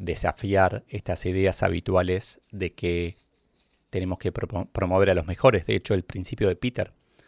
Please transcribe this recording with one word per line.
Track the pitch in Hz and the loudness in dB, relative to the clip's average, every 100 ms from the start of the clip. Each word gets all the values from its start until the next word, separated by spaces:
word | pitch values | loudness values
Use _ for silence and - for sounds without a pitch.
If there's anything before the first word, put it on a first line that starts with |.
desafiar | 90 82 90 - 98 98 92 101 - | -6 -2 -2 -2 0 4 4 2 -8
estas | 104 - 90 90 | -10 -6 -4 -2
ideas | 92 95 90 | 2 2 2
habituales | 98 87 90 92 90 92 - - _ | 0 0 0 2 2 -2 -4 -14 _
de | 101 90 | -8 -8
que | - 87 87 85 - _ _ _ _ _ _ _ | -4 -2 -2 -4 -8 _ _ _ _ _ _ _
tenemos | 98 92 87 | -6 -4 -4
que | 98 | -4
promo-, | - 87 87 - | -4 -4 -6 -6
promover | - 92 95 98 | -4 0 4 4
a | |
los | 90 78 | 4 0
mejores. | 90 135 104 | 4 4 4
De | 87 107 | 0 -2
hecho, | - | 0
el | 101 | -2
principio | - - 90 120 101 | -2 -8 -8 -2 0
de | 90 | 0
Peter | 123 120 98 _ _ _ | -4 -4 -8 _ _ _